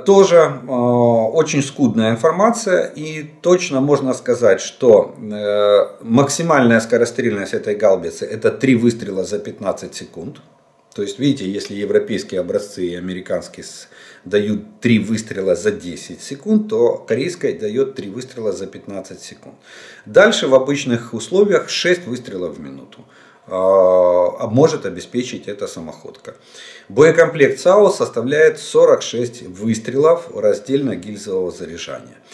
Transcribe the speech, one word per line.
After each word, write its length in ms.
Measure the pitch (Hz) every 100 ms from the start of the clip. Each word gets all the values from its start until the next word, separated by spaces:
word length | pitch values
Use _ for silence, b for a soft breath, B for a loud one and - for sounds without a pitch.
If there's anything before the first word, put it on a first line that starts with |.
тоже, 320 | - 196 190 170
э, 300 | 147 139 -
очень 920 | 123 123 120 120 117 110 160 156 147
скудная 480 | 135 - 123 110 110
информация. 800 | 113 160 170 226 220 196 180 -
И 280 | - 156 156 151 -
точно 380 | 170 180 180 135
можно 320 | 143 143 131
сказать, 480 | 123 - 120 113 95
что, 560 | - - 123 101 - -
э, 840 | 107 104 104 104 104 101 - -
максимальная 760 | 113 120 139 - 170 143 120 113
скорострельность 760 | - 117 117 - 117 104 95
этой 200 | 110 110
гаубицы — 520 | 101 104 92 85 - 104
это 200 | 110 -
три 260 | - 131 117
выстрела 480 | 120 117 101 95
за 140 | 90 104
пятнадцать 560 | - - 98 - 92
секунд. 460 | - 95 85 101 - _ _ _ _ _
То 80 | -
есть, 160 | 98 -
видите, 280 | 139 - 95
если 260 | 101 -
европейские 680 | 101 98 107 104 104 - 92
образцы 460 | 87 98 - - 87
и 80 | 87
американские 680 | 90 92 90 90 - -
с-, 240 | - - - B B B
дают 560 | - 104 104 95 - -
три 180 | 120 110
выстрела 560 | 98 110 - 98 95
за 160 | 85 104
десять 520 | 95 87 82 - 85
секунд, 460 | - 139 208 214 214
то 360 | 113 120 - -
корейская 480 | 113 175 - 131 90
даёт 380 | 107 120 135
три 160 | - 101
выстрела 420 | 113 - 120 107
за 140 | 90 95
пятнадцать 560 | 98 - 98 92 87
секунд. 320 | - - - - B B B B 107
Дальше 420 | 139 220 220 147
в 60 |
обычных 600 | 131 131 143 131 117 -
условиях 540 | 113 - 185 202 165 -
шесть 360 | - 175 180 113
выстрелов 500 | 120 - 92 87 73
в 40 |
минуту, 440 | 69 67 64 - - b b b -
а, 880 | 92 95 95 92 92 90 90 90 -
а 60 | 117
может 380 | 120 156 156 95
обеспечить 600 | 90 - 120 123 101 -
эта 220 | - 95
самоходка. 640 | 90 80 - - - - - B B B B B
Боекомплект 720 | 101 160 160 160 151 135 -
сао 300 | 175 202 190
составляет 680 | 170 117 117 120 147 156 156
сорок 440 | - 156 165 131
шесть 400 | - 117 117 -
выстрелов 840 | 90 90 113 104 - 135 156 170 -
раздельно-гильзового 1160 | 104 104 98 - 139 131 90 101 104 104 92 90
заряжания. 640 | - 82 82 - 64 62 - B